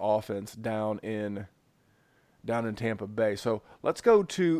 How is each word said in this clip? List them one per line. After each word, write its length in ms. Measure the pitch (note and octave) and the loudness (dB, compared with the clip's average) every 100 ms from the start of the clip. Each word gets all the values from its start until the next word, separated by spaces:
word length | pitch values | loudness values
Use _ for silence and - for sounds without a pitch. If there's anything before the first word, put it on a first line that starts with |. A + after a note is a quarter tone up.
offense 500 | G#2 G#2+ G#2+ G2+ G#2 | 0 0 0 -6 -8
down 460 | A2+ A2+ G#2+ G#2+ G#2 | -8 -4 -2 -2 -4
in, 480 | G#2+ G#2+ G#2 G2+ G2+ _ _ _ _ _ _ _ _ _ | -6 -6 -6 -8 -12 _ _ _ _ _ _ _ _ _
down 220 | A2+ A#2 A2+ | -4 -2 -2
in 100 | G#2+ | -4
Tampa 320 | A2+ A2 G#2 | -4 -4 -6
Bay. 300 | G#2+ A2 G2 | 0 0 0
So 240 | A#2 G#2+ - - | -2 -2 -4 -4
let's 180 | - E3 | -4 2
go 200 | A#3 G#3+ | 6 6
to 380 | F#3+ - F3 | 6 2 2